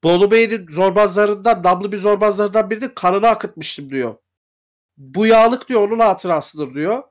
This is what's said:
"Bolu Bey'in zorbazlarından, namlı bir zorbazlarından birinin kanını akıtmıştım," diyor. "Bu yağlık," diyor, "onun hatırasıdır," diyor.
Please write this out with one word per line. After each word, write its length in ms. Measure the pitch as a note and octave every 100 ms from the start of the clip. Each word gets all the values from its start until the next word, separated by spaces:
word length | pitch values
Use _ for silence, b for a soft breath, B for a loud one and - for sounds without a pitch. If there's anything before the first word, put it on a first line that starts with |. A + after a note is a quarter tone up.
"Bolu 280 | E3 F3 G3+
Bey'in 360 | A3+ A3+ A3 F3
zorbazlarından, 920 | D3+ F#3+ F#3 G#3 F#3 G#3 G#3 G#3 G3+
namlı 280 | F3 F3+ G3+
bir 60 | G3+
zorbazlarından 720 | G3 G#3 G#3+ G3 G#3 G#3 G#3
birinin 220 | G#3+ B3+ -
kanını 320 | - G3 A3+
akıtmıştım," 640 | A3 - - D#3 - C#3+
diyor. 260 | C3+ B2 - _ _ _ _ _ _ _ _
"Bu 280 | C3+ C3+ A3
yağlık," 420 | A3 A#3 B3+ -
diyor, 180 | A#3+ G3+
"onun 100 | A3+
hatırasıdır," 720 | A3+ F#3+ F3+ D#3+ D3 D#3 C#3 C3
diyor. 280 | D#3+ A#3+ C#4